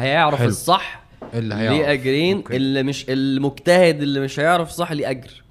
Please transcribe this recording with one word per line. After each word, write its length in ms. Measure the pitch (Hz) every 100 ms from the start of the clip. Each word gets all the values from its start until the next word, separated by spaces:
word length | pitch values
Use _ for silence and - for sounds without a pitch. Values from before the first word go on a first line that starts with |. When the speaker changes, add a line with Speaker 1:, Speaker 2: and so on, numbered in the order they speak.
Speaker 1:
هيعرف 380 | 131 156 151 135
Speaker 2:
حلو. 100 | 117
Speaker 1:
الصح 540 | 95 - 190 - - - - -
Speaker 2:
اللي 200 | 117 110
Speaker 1:
ليه 160 | 107 113
Speaker 2:
هيعرف. 180 | 147 143
Speaker 1:
أجرين، 480 | 139 131 143 175 202
Speaker 2:
أوكي. 200 | - 127
Speaker 1:
اللي 260 | 135 139
مش، 220 | 131 135 -
المجتهد 960 | 135 135 135 139 - 175 180 170 147
اللي 180 | 143 139
مش 200 | 135 143
هيعرف 300 | 160 175 151
صح 220 | 165 170
ليه 180 | 147 123
أجر. 320 | 127 - - _